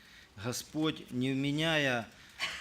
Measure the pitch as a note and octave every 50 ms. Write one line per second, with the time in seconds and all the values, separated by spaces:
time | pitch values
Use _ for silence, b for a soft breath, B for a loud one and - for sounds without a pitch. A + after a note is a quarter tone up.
0 | B B B B B B B G2+ G2+ B2 A#2+ - - - - D3+ D#3 D#3 D#3 -
1 | - - B2 B2 B2+ C3+ C3+ C3+ C#3 C#3+ C#3+ D#3 D#3+ E3 D#3+ D3+ C#3+ C3+ B2 A#2+
2 | G#2+ - B B B B B B - - - -